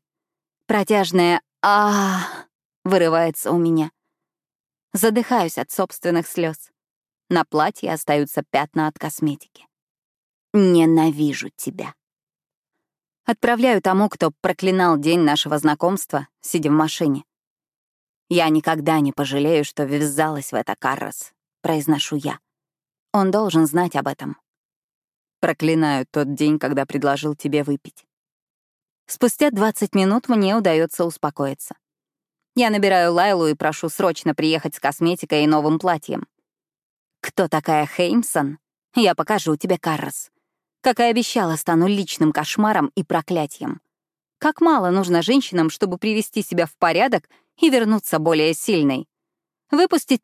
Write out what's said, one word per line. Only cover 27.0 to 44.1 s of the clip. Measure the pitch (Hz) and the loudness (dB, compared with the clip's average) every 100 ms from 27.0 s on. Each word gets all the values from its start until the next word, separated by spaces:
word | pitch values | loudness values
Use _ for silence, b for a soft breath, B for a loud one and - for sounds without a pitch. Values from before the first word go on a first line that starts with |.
| 139 139 151 147 | 0 0 -2 -6
тебе | 147 147 | -4 -2
выпить». | 143 143 - - _ _ _ _ _ _ _ _ _ _ - | -2 -4 -6 -20 _ _ _ _ _ _ _ _ _ _ -16
Спустя | - 247 - 294 | -2 -2 2 0
двадцать | 214 220 - 202 196 | 2 0 0 -2 0
минут | 190 226 - | 2 0 0
мне | 226 190 220 | 0 2 2
удается | 190 160 165 - 170 | 2 2 0 -2 -4
успокоиться. | - 151 - 139 139 - - _ _ _ _ _ _ _ - | -2 -8 -4 -6 -6 -14 -20 _ _ _ _ _ _ _ 0
Я | 233 | 2
набираю | 208 196 185 170 | 2 2 4 4
Лайлу | 175 196 190 160 | 4 2 2 0
и | |
прошу | 147 160 156 165 | 0 -2 -2 -6
срочно | - 190 160 160 | -2 -2 0 -4
приехать | 147 160 160 156 - | -2 0 -2 -4 -4
с | |
косметикой | 139 143 165 180 156 151 | -6 -2 -2 -2 -2 0
и | 151 | 2
новым | 156 151 156 | 2 2 0
платьем. | 180 160 - 131 - _ _ _ _ _ _ _ _ _ | 0 -2 -4 -10 -10 _ _ _ _ _ _ _ _ _
Кто | - - 175 | -12 -2 0
такая | 156 151 156 147 | 0 0 0 0
Хеймсон? | - 175 220 226 165 139 151 _ _ _ - | -2 0 0 0 -2 -2 -6 _ _ _ 2
Я | 208 | 2
покажу | 170 160 208 160 151 | 2 0 -2 0 -2
тебе, | 185 180 | 0 -2
Каррос. | 170 156 143 - - _ _ _ _ _ | -2 -4 -6 -10 -16 _ _ _ _ _
Как | - 233 | -2 2
и | |
обещала, | 240 226 226 247 175 160 | 2 2 0 0 0 -2
стану | - 165 180 | 0 2 2
личным | 202 180 - 156 | 0 -4 0 0
кошмаром | 151 151 - 214 202 147 - | 0 -4 -2 0 0 -2 -4
и | |
проклятием. | 165 165 - 175 147 - 131 - _ _ _ | -2 -4 -2 -4 -4 -8 -12 -12 _ _ _